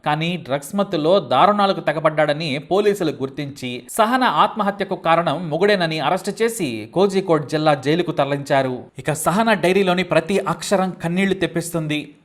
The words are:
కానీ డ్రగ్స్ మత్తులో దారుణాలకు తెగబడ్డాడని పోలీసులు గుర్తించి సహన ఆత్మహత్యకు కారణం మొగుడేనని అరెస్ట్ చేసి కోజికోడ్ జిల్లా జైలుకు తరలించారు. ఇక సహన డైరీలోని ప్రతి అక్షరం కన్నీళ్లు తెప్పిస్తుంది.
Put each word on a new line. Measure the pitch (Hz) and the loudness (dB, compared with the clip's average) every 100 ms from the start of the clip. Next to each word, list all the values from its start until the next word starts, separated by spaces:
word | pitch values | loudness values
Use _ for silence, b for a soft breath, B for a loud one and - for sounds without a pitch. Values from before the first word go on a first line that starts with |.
| 156 | -2
కానీ | 156 165 180 | -2 -2 -4
డ్రగ్స్ | 120 139 - 196 | -4 -6 -4 -4
మత్తులో | 202 170 151 196 | -2 0 2 2
దారుణాలకు | 131 127 180 208 196 196 | 4 4 6 4 2 0
తెగబడ్డాడని | 180 151 156 156 151 147 165 139 | -2 0 0 2 0 0 -4 -6
పోలీసులు | 147 185 208 202 160 | -2 2 2 2 -2
గుర్తించి | 131 135 143 143 135 127 123 - | -2 -8 -6 -10 -8 -8 -10 -6
సహన | - 214 254 | 0 2 2
ఆత్మహత్యకు | 240 156 233 226 202 196 190 180 | 2 2 2 2 -4 -2 -6 -2
కారణం | 170 165 170 156 170 | 2 2 2 -2 -4
మొగుడేనని | 156 202 202 165 160 | 0 2 2 0 0
అరెస్ట్ | 139 185 208 196 | 0 0 -4 -2
చేసి | 226 226 160 110 104 | -2 -2 -4 -4 -4
కోజికోడ్ | 170 196 190 170 156 127 | 0 2 2 0 0 0
జిల్లా | 151 156 | 0 2
జైలుకు | 143 135 151 - | 2 0 0 0
తరలించారు. | 147 139 143 139 139 131 123 120 - | -2 -2 -2 0 0 0 -6 -12 -10
ఇక | 143 | -6
సహన | 143 170 180 226 | -2 0 2 2
డైరీలోని | 202 170 185 190 175 | 2 2 2 2 0
ప్రతి | 180 160 160 196 | 2 0 2 -2
అక్షరం | 151 165 - 196 190 - | -2 -6 0 0 0 -4
కన్నీళ్లు | 165 180 196 190 | -2 0 0 0
తెప్పిస్తుంది. | 165 170 165 170 156 151 143 - | -2 -4 -4 -4 -2 -4 -6 -18